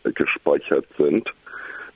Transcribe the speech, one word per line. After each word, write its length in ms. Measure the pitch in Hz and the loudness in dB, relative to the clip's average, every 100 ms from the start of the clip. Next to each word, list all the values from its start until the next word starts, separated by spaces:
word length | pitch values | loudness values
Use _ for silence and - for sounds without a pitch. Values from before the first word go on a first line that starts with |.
| - | -2
gespeichert 720 | - 71 - 73 71 - 71 - - | -2 -2 0 2 2 2 0 0 0
sind. 280 | 73 98 - - - - - - - | 2 2 -2 -10 -14 -16 -14 -14 -16